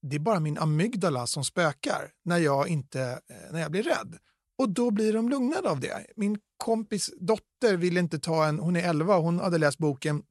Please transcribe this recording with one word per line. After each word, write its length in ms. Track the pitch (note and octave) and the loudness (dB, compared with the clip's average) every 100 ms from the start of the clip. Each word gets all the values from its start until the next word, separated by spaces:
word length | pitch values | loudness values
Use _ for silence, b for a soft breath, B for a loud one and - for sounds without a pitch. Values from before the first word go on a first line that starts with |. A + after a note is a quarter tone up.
"Det 140 | D3 D3 | -4 -4
är 40 | |
bara 200 | E3 G3+ | 0 0
min 180 | D3+ D3 | 0 0
amygdala 680 | D#3 D3+ G3+ A#3+ F3+ C3 A#2+ | 0 2 0 0 0 0 -4
som 160 | - | -4
spökar 680 | C3 - E3 - D4 - - _ - | -4 0 0 0 -4 -4 -6 _ -2
när 120 | E3+ | 2
jag 300 | D#3 C#3 D3 | 4 2 0
inte, 340 | D#3+ C3 C3+ | -2 -4 -6
eh, 500 | B2+ B2 _ - - | -6 -6 _ -20 -10
när 80 | D#3+ | -8
jag 120 | D#3 | -4
blir 120 | E3+ | -4
rädd." 340 | C4+ D#4 G3+ - _ _ _ - | -2 -2 -4 -16 _ _ _ -4
Och 120 | C4 | -2
då 220 | F3+ A#3+ | 2 0
blir 220 | G#3 A3 | 2 0
de 160 | A3 A#3 | 0 0
lugnade 400 | C#4 B3 E4 F#4 | 0 0 0 -2
av 100 | D3 | -2
det. 260 | - - - - | -4 -8 -10 -4
Min 220 | G3+ G#3 _ _ | -2 -2 _ _
kompis 540 | - A3+ G#3+ G#3 - - | -2 -2 -2 -4 -4 -8
dotter 580 | F3 A3 _ _ A#3+ F#3 | -2 -2 _ _ 2 4
vill 200 | F3 F3 | 2 2
inte 220 | F3 D#3 | 0 -2
ta 260 | E3+ D#3+ D#3 | 0 2 2
en, 140 | D3+ | 2
hon 160 | D#3+ F3 | 0 0
är 140 | F3+ | 2
elva, 280 | D#3 E3 F#3+ | 0 4 4
hon 220 | E3 F3 | 4 0
hade 180 | G3+ E3+ | 0 2
läst 200 | D3 C#3 | 2 2
boken 460 | D3+ C3+ D#3 D3 - | -2 0 -2 -2 -6